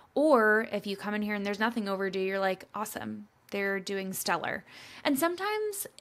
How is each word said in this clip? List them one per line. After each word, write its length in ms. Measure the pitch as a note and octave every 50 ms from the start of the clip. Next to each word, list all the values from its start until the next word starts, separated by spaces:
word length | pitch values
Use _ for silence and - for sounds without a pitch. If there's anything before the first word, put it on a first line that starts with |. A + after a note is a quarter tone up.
| - _ -
Or 540 | C4+ D4 D#4 C#4 A3+ G#3+ G#3+ G#3+ G#3+ A3+ -
if 160 | G#3 G3+ -
you 120 | G#3 F#3+ -
come 160 | G3 G#3 G#3
in 80 | G#3
here 120 | G#3 G#3 G#3+
and 120 | G3+ G3
there's 120 | G3+ G#3 G3
nothing 300 | A3 A#3 A#3 A#3 G3+ G3
overdue, 320 | G3 F#3+ G3 F#3+ F3+ F#3+
you're 180 | F#3+ F#3+ G3 G3
like, 280 | F#3+ F#3+ F#3+ F#3 - _ -
"Awesome, 540 | G3+ A3 - - - A2+ G#2+ - G#3 G#3 _ _ _ _ -
they're 280 | - G3+ G3 G3 G3 G3
doing 320 | F#3 - G3 G3 F#3+ F#3+
stellar." 540 | F#3 - - G3+ F3 D#3+ - B2 - G3 - - - - - - - -
And 160 | - D4 C#4 C4+
sometimes 680 | E4 E4+ F4+ F4 F#4+ G#4 G#4+ G#4+ G#4+ G#4 G4+ - - - _ -